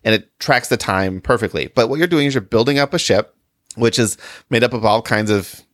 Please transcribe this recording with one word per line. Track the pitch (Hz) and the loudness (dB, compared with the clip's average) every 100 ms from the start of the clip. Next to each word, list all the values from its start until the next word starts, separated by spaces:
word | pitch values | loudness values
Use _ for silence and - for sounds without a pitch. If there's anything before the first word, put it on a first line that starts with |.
And | 110 | 0
it | 110 - _ | -2 -2 _
tracks | - 127 - | 0 0 0
the | 120 | -4
time | - 95 95 92 | -2 -2 -2 -4
perfectly. | - 123 104 80 67 | -2 0 0 -4 -2
But | - 113 | 0 0
what | 139 | 0
you're | 175 | 0
doing | 165 143 | 2 0
is | |
you're | 131 | -2
building | 95 113 123 143 | 0 0 2 0
up | 139 | 0
a | 175 | -2
ship, | - 95 - _ _ _ _ | 2 0 0 _ _ _ _
which | - 117 - | -2 0 2
is | 110 - - - _ | -2 -4 -16 -20 _
made | 117 | 0
up | 117 | 0
of | 117 | 0
all | 107 107 | 2 0
kinds | - 107 107 | 0 -2 0
of | 104 92 - _ | 0 -2 -16 _